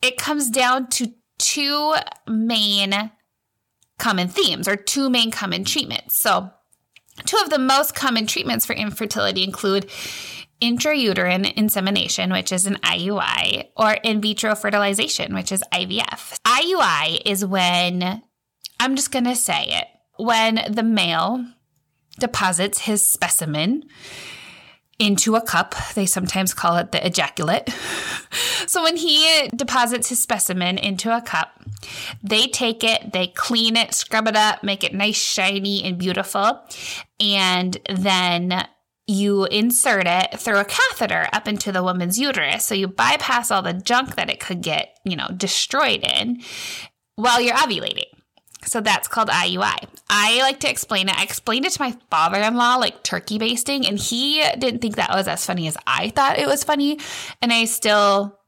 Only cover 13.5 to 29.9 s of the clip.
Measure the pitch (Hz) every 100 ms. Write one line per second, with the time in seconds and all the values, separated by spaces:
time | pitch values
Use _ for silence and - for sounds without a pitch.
13.5 | - - - 220 214 226 214 214 208 220
14.5 | 214 208 202 202 202 - - 170 190 180
15.5 | 190 - 180 185 208 - - - - -
16.5 | 254 339 370 226 156 156 165 - 196 196
17.5 | 190 180 180 175 180 180 208 - _ _
18.5 | _ - _ 247 269 - 262 240 247 -
19.5 | 156 - - - _ _ _ 226 226 220
20.5 | 226 - 214 226 220 175 165 175 247 240
21.5 | - _ _ _ _ _ - 240 240 190
22.5 | 175 202 - - 208 - - 175 - 156
23.5 | 151 170 277 - - - - - - -
24.5 | - - - _ _ 208 202 - 220 226
25.5 | 175 185 - - - 190 - 185 190 190
26.5 | - 175 170 175 165 185 175 147 - 160
27.5 | 190 - - - - - - - - -
28.5 | - - 359 320 339 330 302 320 320 269
29.5 | 240 247 262 240